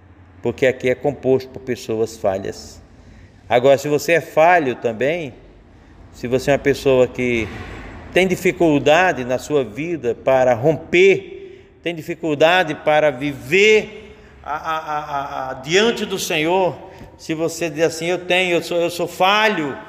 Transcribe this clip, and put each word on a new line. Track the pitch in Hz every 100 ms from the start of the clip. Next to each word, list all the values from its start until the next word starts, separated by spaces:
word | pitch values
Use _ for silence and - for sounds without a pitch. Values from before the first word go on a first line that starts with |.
| - - - -
Porque | 120 110 131
aqui | 120 127
é | 123
composto | 147 120 127 131 131
por | -
pessoas | 113 120 - 110 110 -
falhas. | 104 95 - - - - - - - - - - -
Agora, | 120 127 135
se | 151
você | 147 -
é | 165
falho | 131 - 165 180 139 113
também, | 120 110 131 175 143 - - - - - - - - -
se | 123
você | 127 147
é |
uma | 135
pessoa | 143 131 139 127 123
que | - 123 120 107 - - - - - -
tem | 175 185
dificuldade | 180 185 - 170 143 131 156 185 131
na | 123 127
sua | - 147
vida | 117 104 165 165 123 110
para | - 131 127 117
romper, | 143 156 - 175 190 180 - - - - - _
tem | -
dificuldade | 170 151 165 165 143 156 185 165
para | 147 - 151 151
viver | 127 143 127 120 180 208 214 214 - - - - -
a, | - 151
a, | 165 160
a, | 160 151
a, | 151 143 139 139 131
a, |
diante | 131 139 180 226 - 202
do | 185
Senhor, | - 165 156 185 180 127 - - - -
se | - 160
você | 165 165 170
diz | 147
assim, | 160 - 165
"Eu | 180 180
tenho, | 180 185 170
eu |
sou, | - 175
eu | 170
sou | 170 170
falho, | - 185 208 220 180 147 107